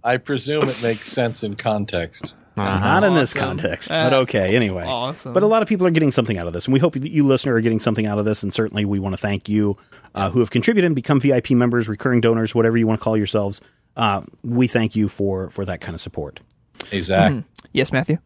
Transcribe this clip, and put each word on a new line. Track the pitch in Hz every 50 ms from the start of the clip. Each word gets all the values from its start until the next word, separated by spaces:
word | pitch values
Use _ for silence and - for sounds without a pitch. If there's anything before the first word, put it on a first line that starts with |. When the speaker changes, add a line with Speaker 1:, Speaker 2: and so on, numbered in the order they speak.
| -
Speaker 1:
I | 120 123 123
presume | - - 143 131 - 139 147 151 147 135
it | 123 113 120
makes | 117 113 107 - -
sense | - - 123 117 110 - -
in | 107 101
context. | - - 117 107 104 101 - - 87 85 82 - - - - - _ _ _ _
Speaker 2:
Uh-huh. | - 101 98 98 95
Speaker 3:
Not | 98 107 147 185 208
in | 196 180
this | 160 131 - -
Speaker 4:
Awesome. | - 131 90 92 -
Speaker 3:
context, | - - 80 - - -
Speaker 4:
That's | - 160 160 160
Speaker 3:
but | 135 135 131
okay, | - - 113 95 92 101
anyway. | 123 120 101 92 90 85
Speaker 4:
awesome. | 98 131 120 120 131 156 - - 131 120
Speaker 3:
But | 185 202
a |
lot | 214 220 226 214
of | -
people | 220 185 180
are | 180
getting | 165 160 160 143 -
something | - 117 110 110
out | 92 85
of | 85 82
this, | 87 -
and | - 131
we | 135
hope | 147 170 -
that | 139 131 156
you, | - 151 143
listener, | 135 135 127 - 139 123
are | 117 113
getting | 117 113 110
something | - 120 110 110 110
out | 107 104 107
of | 104
this, | 107 107 - -
and | 101 -
certainly | - 110 107 - 107 104
we | 98 101 98
wanna | 95 98 95
thank | - - 104 101 95 _ -
you, | 104 107 107 101 98 - _ _ - - _ - _
uh, | - 98 98
who | 87 127
have | 117 104
contributed | - 127 120 - 240 208 180
and | 175 156
become | 131 117 - 151 135
V | 123 139 135
I | 123
P | - - 135
members, | 120 123 120 117 120 113 110
recurring | 107 - - 135 123 120
donors, | 113 117 113 113 113 107 -
whatever | 117 113 113 113
you | 117 113
wanna | 110 110 107
call | - 113 110
yourselves. | 110 104 98 - 107 101 101 101 - _ _ _ _ _ _ _
Uh, | - 120 107 98 98 - - - _ -
we | 117 120 120 127
thank | 117 - 120 110 107 -
you | 110 107 98
for, | - - 101 98 95 92 95 87
for | - - 98
that | 95 90 82
kind | - - 85
of | 80 -
support. | - - - 76 71 - - - _ _ _ _ _ _ _ - - -
Speaker 1:
Exactly. | 98 87 87 95 95 98 92 143 117
Speaker 4:
Mm-hmm. | - _ _ - _ - _
Yes, | 131 131 - -
Matthew? | 165 175 - 156 165 _